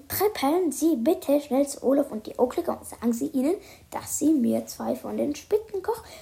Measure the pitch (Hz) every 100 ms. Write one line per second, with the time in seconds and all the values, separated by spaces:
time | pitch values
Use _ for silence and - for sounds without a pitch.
0 | - - 415 427 277 349 339 - 320 269
1 | 233 359 - 285 294 254 277 - 233 277
2 | 277 214 - - 247 349 330 - - -
3 | 233 233 285 262 277 415 - - - -
4 | - - 294 311 226 226 226 - 226 247
5 | - 214 254 294 - 427 - 392 359 440
6 | - -